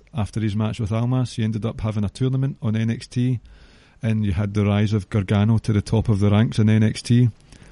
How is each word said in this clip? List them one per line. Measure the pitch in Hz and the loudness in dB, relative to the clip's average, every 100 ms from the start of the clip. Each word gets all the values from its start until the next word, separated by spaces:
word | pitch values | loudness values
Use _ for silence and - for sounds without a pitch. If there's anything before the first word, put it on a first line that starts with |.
| _ | _
after | - 101 107 | -6 -6 -4
his | 107 104 | -4 -2
match | 107 101 | -4 -4
with | 101 | -4
Almas. | 110 120 127 123 | -2 0 -2 -2
He | - | -2
ended | 110 110 110 | -2 -2 -6
up | - | -6
having | 110 107 | -4 -2
a | 101 | -4
tournament | - 131 131 139 - | -2 -2 0 -4 -4
on | 113 110 | -4 -2
N | 113 | -2
X | 113 - | -4 -6
T, | 123 123 123 - - - - _ - | -2 -2 -2 -8 -20 -20 -20 _ -8
and | 113 110 104 | -4 -2 -2
you | |
had | 90 104 | -2 -2
the | 104 104 | 0 2
rise | 101 107 | 2 2
of | 107 - | 0 -2
Gargano | 110 92 104 107 113 | -4 2 2 4 2
to | - | 2
the | 104 | 0
top | - 110 107 | 0 -2 0
of | 98 | 2
the | 101 | 4
ranks | 101 113 117 | 4 2 2
in | 107 | 4
N | 107 | 4
X | 107 - | 2 -2
T. | - 120 123 - - - - | 2 4 4 0 -20 -20 -20